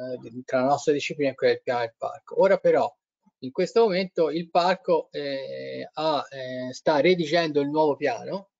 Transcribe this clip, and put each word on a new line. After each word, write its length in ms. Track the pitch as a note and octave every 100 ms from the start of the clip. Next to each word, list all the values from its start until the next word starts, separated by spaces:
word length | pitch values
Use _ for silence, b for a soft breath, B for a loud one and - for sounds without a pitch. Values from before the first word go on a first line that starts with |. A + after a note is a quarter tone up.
| B2+ B2+
eh, 200 | B2 A#2+
tra 180 | - C3
la 60 | C3
nostra 240 | C#3+ -
disciplina 380 | D3 - D3 C#3
e 40 | B2+
quella 180 | B2+
del 80 | A#2+
piano 180 | - C3
del 120 | A#2 -
parco. 440 | A2 - - -
Ora 160 | F#3 -
però, 340 | F3 D#3+ A#2 - _ _ _ _
in 120 | C3
questo 300 | D#3+ F3 A#3
momento 460 | A3+ F#3 F#3+ - D#3
il 180 | D#3+ E3+
parco, 600 | F3+ F3 F#3 - D#3+ -
eh, 760 | D3 C#3+ C3+ C3+ C3+ C3+ C3 B2
ha, 320 | - D#3 C#3+ -
eh, 440 | C3+ B2+ B2+ B2+
sta 260 | - - D3+
redigendo 640 | F3 F3+ D3+ E3+ E3 D3
il 80 | C#3+
nuovo 260 | D3+ D#3 C3+
piano 540 | C#3 A2 B2 F#3 F#3+